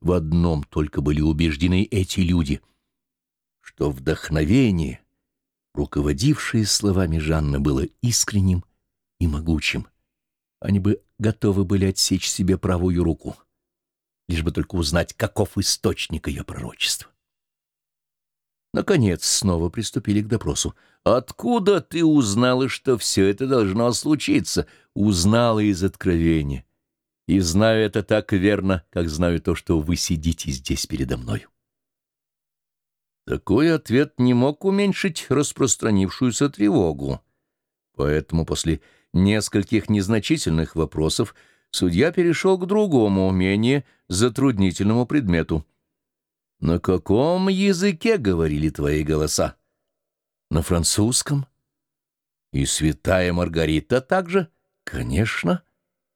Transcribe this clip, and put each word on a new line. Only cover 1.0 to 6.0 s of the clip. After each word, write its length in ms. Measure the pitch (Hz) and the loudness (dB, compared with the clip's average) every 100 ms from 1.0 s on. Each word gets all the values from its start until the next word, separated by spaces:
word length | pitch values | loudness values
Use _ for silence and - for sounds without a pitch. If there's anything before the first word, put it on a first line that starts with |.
были 180 | 73 76 | -2 0
убеждены 640 | 78 76 82 71 87 92 | 0 0 0 0 0 0
эти 340 | 107 104 92 - | 0 -2 -4 -2
люди, 420 | 87 87 71 71 _ _ _ _ _ _ _ _ _ _ | 0 0 0 -4 _ _ _ _ _ _ _ _ _ _
что 300 | - - 73 | -18 -4 -4
вдохновение, 1120 | 65 65 78 - 78 78 123 123 90 71 - _ _ _ _ _ _ _ | -2 -4 -4 -2 -2 2 4 4 2 -2 -8 _ _ _ _ _ _ _
руководившее 880 | - 73 - | -6 -4 -2